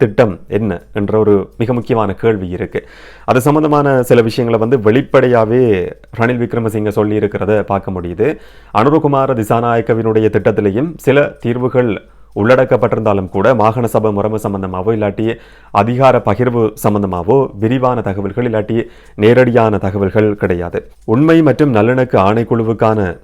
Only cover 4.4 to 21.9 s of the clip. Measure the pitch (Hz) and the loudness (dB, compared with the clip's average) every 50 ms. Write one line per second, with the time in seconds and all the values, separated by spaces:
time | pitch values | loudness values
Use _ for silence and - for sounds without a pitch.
4.4 | 120 117 113 110 110 113 135 127 101 107 107 131 135 - - 135 127 127 120 117 | -2 0 0 0 0 0 0 2 2 2 2 2 2 2 2 2 4 4 2 2
5.4 | 110 107 117 127 127 117 101 92 87 87 - - - - - - 117 120 127 120 | 2 2 2 2 2 2 2 0 -2 -6 -10 -14 -18 -12 -4 -2 0 0 0 -2
6.4 | 120 104 - 120 113 113 104 110 107 107 101 110 107 107 107 107 104 101 - 98 | -4 -4 -2 -4 -2 -2 -2 -2 -4 -2 -2 -2 0 0 0 0 -2 -2 -2 -4
7.4 | 95 95 107 104 98 - 98 98 - 98 95 90 85 87 87 85 107 147 156 - | -2 0 0 0 0 -2 -4 -4 -4 -6 -8 -8 -8 -6 -4 -2 -2 -2 -2 -4
8.4 | - - - - - - - 104 113 143 156 160 151 147 139 135 135 135 131 113 | -10 -20 -20 -20 -12 -4 0 2 2 4 2 2 2 0 0 0 0 0 -2 -2
9.4 | 107 - 127 117 117 117 117 117 113 - 117 113 110 113 110 110 110 107 98 107 | -2 -2 0 0 0 0 0 0 0 0 -2 0 0 0 2 2 2 2 0 0
10.4 | 95 123 107 107 104 101 95 113 147 170 - - - - 127 143 147 - - - | 0 0 0 0 0 0 0 -2 -4 -4 -6 -4 -2 0 2 2 2 0 -4 -6
11.4 | - 117 117 123 123 123 - 127 123 117 95 - - - - - - - - 104 | -6 -4 -4 -2 -4 -2 0 0 0 0 -2 -6 -10 -16 -20 -20 -20 -10 -4 0
12.4 | 101 117 131 127 131 - 131 120 123 110 117 110 110 107 101 98 95 90 - 98 | 2 2 4 2 2 2 0 0 0 0 -2 -2 0 0 0 -2 -2 -4 -2 0
13.4 | 95 120 131 113 107 113 - 127 117 110 - 117 107 110 101 101 101 107 110 107 | 2 2 2 2 2 0 0 -2 -2 -2 0 0 0 0 0 -2 -2 -2 -4 -4
14.4 | 107 110 98 98 95 92 90 92 92 110 113 107 107 101 95 - 110 110 110 - | -4 -6 -6 -6 -6 -6 -6 -4 -4 -2 -2 -2 -2 -4 -4 -2 -4 -4 -4 -6
15.4 | - - - - - - - 101 104 117 123 123 135 131 120 120 - 113 101 104 | -12 -20 -20 -20 -14 -4 -2 -2 -2 0 0 2 4 4 4 2 0 0 0 0
16.4 | 123 123 117 120 113 107 107 - - 113 104 104 101 95 90 87 85 95 123 139 | 0 0 0 0 0 -2 -2 -2 -2 -2 0 0 -2 -4 -4 -4 -2 0 0 0
17.4 | 131 - - 101 107 113 127 135 127 123 123 117 110 104 95 101 98 95 98 120 | 0 -2 -4 -4 -2 -2 0 0 0 -2 -2 -2 -4 -4 -6 -6 -6 -6 -4 -4
18.4 | 120 123 110 107 101 104 113 117 110 - - - - - - - 104 110 120 127 | -4 -2 -2 -2 -2 -2 -2 -4 -4 -6 -10 -20 -20 -16 -4 2 2 4 6 6
19.4 | 127 123 117 120 113 110 104 95 - 95 98 104 101 95 92 110 107 107 104 101 | 4 4 4 2 2 2 0 0 -2 -2 -2 -2 -2 0 0 2 0 0 0 -2
20.4 | 110 95 90 87 87 87 - 98 - - - _ - - 110 127 151 160 165 165 | -2 -2 -2 -4 -6 -6 -8 -8 -10 -12 -16 _ -4 -2 0 2 4 4 4 4
21.4 | 160 151 170 - 151 143 120 104 104 117 | 4 2 2 2 2 2 2 2 2 2